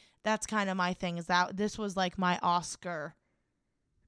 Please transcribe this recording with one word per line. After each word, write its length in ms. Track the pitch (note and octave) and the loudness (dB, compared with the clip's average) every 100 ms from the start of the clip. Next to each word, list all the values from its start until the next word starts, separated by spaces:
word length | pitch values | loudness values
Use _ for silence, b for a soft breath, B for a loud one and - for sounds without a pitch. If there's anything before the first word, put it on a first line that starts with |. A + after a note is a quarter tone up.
| b b | b b
that's 240 | G#3+ G#3+ - | -2 0 0
kind 240 | G#3+ G3 | 0 0
of 60 | F#3+ | 0
my 160 | F3+ | 0
thing, 240 | F#3 F3+ E3+ | 0 -4 -4
is 80 | E3 | 2
that 300 | F3+ F3+ G3 | 2 2 0
this 220 | G#3 - | -2 -2
was, 180 | G#3 F#3+ | -4 0
like, 220 | F3+ F#3+ | 0 2
my 200 | F3+ F3 | 2 2
Oscar 720 | F3 F3 E3+ - F3 D#3+ D#3 - _ _ _ _ _ _ _ _ | 2 2 -2 -8 -8 -6 -8 -14 _ _ _ _ _ _ _ _